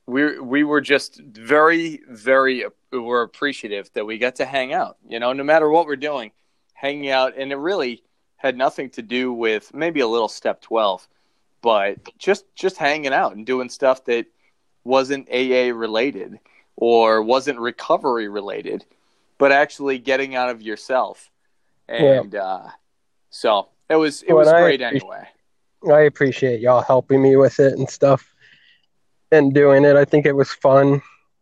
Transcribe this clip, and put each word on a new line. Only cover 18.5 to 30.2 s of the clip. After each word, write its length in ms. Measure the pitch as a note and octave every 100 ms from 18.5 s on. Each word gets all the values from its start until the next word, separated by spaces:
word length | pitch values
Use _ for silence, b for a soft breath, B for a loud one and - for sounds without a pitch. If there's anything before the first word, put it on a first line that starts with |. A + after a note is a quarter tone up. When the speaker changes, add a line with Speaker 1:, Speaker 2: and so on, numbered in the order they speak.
| G#2 - - _ _ _ _ _ -
Speaker 1:
but 120 | C#3
actually 460 | C#3 D3 - C#3 C3
getting 380 | B2+ C3 C3+ B2+
out 140 | B2
of 120 | A#2
yourself. 680 | A2 G#2 - B2+ G2+ G2 _ _ _ _ _ _ -
Speaker 2:
Yeah. 300 | A#2 C#3 C3
Speaker 1:
And, 160 | G#2+ G#2
uh, 320 | F#2+ F#2 - - _ _ _ _ _
so 380 | - A2+ G#2 - _ -
it 60 | D#3+
was, 260 | D#3 D3
it 60 | -
Speaker 2:
Well, 60 | D#3
Speaker 1:
was 100 | D3+
Speaker 2:
I 120 | E3+
Speaker 1:
great 200 | E3+ C#3
Speaker 2:
appreciate 200 | A#2+ C#3
Speaker 1:
anyway. 240 | - - - _ _ _ _ _ F3+
Speaker 2:
I 80 | D3
appreciate 580 | D3 - C#3 - C3 A#2
y'all 220 | A#2+ B2
helping 380 | - C3 - C3+
me 140 | C3+ C3+
with 220 | C3+ -
it 140 | C3+
and 160 | A#2 C3+
stuff 420 | - C#3 C3+ _ _ b b b b b _ _ _ -
and 220 | D#3 C#3
doing 320 | C#3+ C#3+ C#3 C#3+
it. 100 | C#3+
I 100 | C#3+
think 200 | D3+